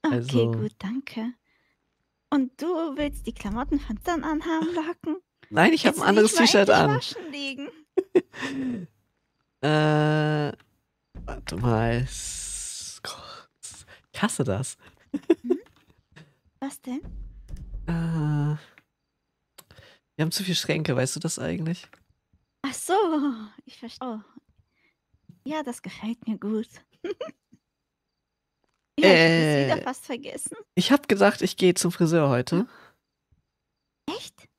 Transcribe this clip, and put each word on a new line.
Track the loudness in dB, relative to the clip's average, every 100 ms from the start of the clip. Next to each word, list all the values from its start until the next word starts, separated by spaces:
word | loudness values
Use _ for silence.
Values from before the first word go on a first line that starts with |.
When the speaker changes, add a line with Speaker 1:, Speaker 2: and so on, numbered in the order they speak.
Speaker 1:
Okay, | 0 -2
Speaker 2:
Also | 0 2 2
Speaker 1:
gut, | 0 -4 -8
danke. | -8 -8 -8 -8 -8 -10 _ _ _ _ _ _ _ _ _
Und | 0 0 -4
du | -4 -2 -2 -4
willst | -6 -6 -12
die |
Klamotten | -10 -8 -6 -2 -2
von | -2 -8
Sun | -4 -4
anhaben, | -2 -4 -2 -2 0
Speaker 2:
<laughs> |
Speaker 1:
Locken? | -2 -6 -8 -6 -8 _ _ _
Speaker 2:
Nein, | 4 4
ich | 6 2
hab |
Speaker 1:
Jetzt | 2
Speaker 2:
ein |
Speaker 1:
will | 4
Speaker 2:
anderes | 6 6
Speaker 1:
ich |
mal | 6 6
Speaker 2:
T-Shirt | 6 6
Speaker 1:
endlich | 6
Speaker 2:
an. | 6 2
Speaker 1:
waschen | -2 -10 -10
liegen. | -8 -8 -8 -12 -16 _ -6
Speaker 2:
<laughs> | 0 -2 -2 -10 -8 -6 -6 -6 -10 _ _ _ _ _ _ _
Äh, | 0 2 4 4 4 2 2 0 -2 -6 _ _ _ _ _ -16
warte | -12 -12 -10 -2
mal. | 0 2 2 0
S-, | -4 -8 -10 -10 -10 -10 -12 -12 -14 -16 -16 -16 -18 -20 -20 _ -20 -20 -20 -20 _
ich | -4
hasse | -4 -2
das. | -2 -2 -4 -10 -20 _ _
<laughs> | -12 -2 -2
Speaker 1:
Mhm. | 0 -4 -4 _ _ _ _ -20 -20 _ _ _
Was | -12 -12
denn? | -12 -12 -10 -14 -14 -18 -16 -14 -12 -12 -6
Speaker 2:
Äh, | -4 -2 -2 -2 0 -2 -4 -10 _ _ _ _ _ _ _ _ -20 _ -20 -20 _ _ -4
wir |
haben | -2
zu | -2
viele | -2 -2
Schränke, | 0 -2 0 0
weißt | 0 -2
du |
das | -6 -6
eigentlich? | -6 -4 -4 -6 -10 -20 _ _ _ _ _ _
Speaker 1:
Ach | -10
so, | -8 0 2 2 2 0 -4 -10 -18
ich | -20 -18
verstehe. | -18 -10 -8
Oh. | -8 -12 -20 _ _ _ _ _ _ _ _ _ -16
Ja, | -6 -6
das | -6 -10
gefällt | -12 -10 -8 -6 -6
mir | -6
gut. | -2 -4 -4 -14 _ _
<laughs> | -10 -8 -10 _ _ _ _ _ _ _ _ _ _ _ _ _ _ _ _ 6
Ja, | 8
ich | 10 8
hab | 6
es | 4 4
wieder | 2 0
Speaker 2:
Äh, |
Speaker 1:
fast | -2 -10 -10
vergessen. | -12 -10 -12 -12 -12 -6
Speaker 2:
ich | -2 4
hab | 2 4
gedacht, | 4 4 4
ich | -4 4
geh | 4
zum | 4 0
Friseur | 2 2 4 4
heute. | 2 2 0
Speaker 1:
Hm? | 0 -8 -20 _ _ _ _ _ _ _ _ _ _ _ -10
Echt? | -10 -12 _ -20